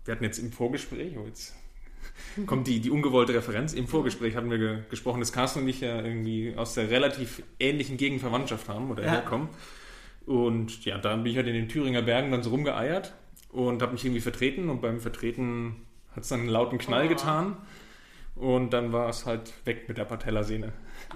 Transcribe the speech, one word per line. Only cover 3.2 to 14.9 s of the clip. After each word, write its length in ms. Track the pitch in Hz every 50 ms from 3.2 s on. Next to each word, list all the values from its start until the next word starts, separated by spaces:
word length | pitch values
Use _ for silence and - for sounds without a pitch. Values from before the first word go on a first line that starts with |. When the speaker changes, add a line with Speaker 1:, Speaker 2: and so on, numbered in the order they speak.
| 120 120 120
Speaker 1:
Referenz. 380 | 117 107 120 104 107 139 156
Im 140 | - - 127 -
Vorgespräch 460 | - 156 139 123 113 - 117 113 110
hatten 140 | 120 117 120
wir 80 | 117 113
ge-, 200 | 110 110 110 110 110 -
gesprochen, 300 | - 113 - 127 117 123
dass 120 | 117 113
Carsten 280 | - 123 127 131 - 156
und 80 | 135 131
ich 120 | 123 -
ja 220 | 131 120 117 113
irgendwie 520 | 110 113 117 113 110 110 113 110 110 120 113
aus 180 | 113 113 113 -
der 160 | 123 110 107
relativ 520 | 120 127 143 143 139 139 127 110 - - - - - -
ähnlichen 360 | 127 135 147 147 135 - 131
Gegend 240 | 123 139 139 139 123
Verwandtschaft 480 | 127 120 113 127 139 131 113 107 - -
haben 220 | 104 107 127 135
oder 140 | 113 104 101
Speaker 2:
Ja. 80 | -
Speaker 1:
herkommen. 360 | 160 120 - - - 123 156 160 - - - - - - - - - - - - - - -
Und 580 | - 135 120 120 117 113 113 110 113 - - -
ja, 140 | - 95 98
da 160 | 101 104 107
bin 100 | 113 113
ich 100 | 120 117
halt 100 | 131 120
in 80 | 120 117
den 140 | 113 113 110
Thüringer 340 | - 156 143 131 123 120
Bergen 280 | 113 120 117 127 139 139
dann 100 | 131 120
so 80 | 117 117
rumgeeiert 640 | 113 139 147 143 - - 117 139 170 196 190 - - - - - - - - -
und 300 | - 127 123 123 123 113
hab 120 | 123 123
mich 120 | 127 113 -
irgendwie 160 | 127 123 117
vertreten. 480 | - 123 - - 127 135 - 196 180 165
Und 140 | 139 120
beim 180 | 120 117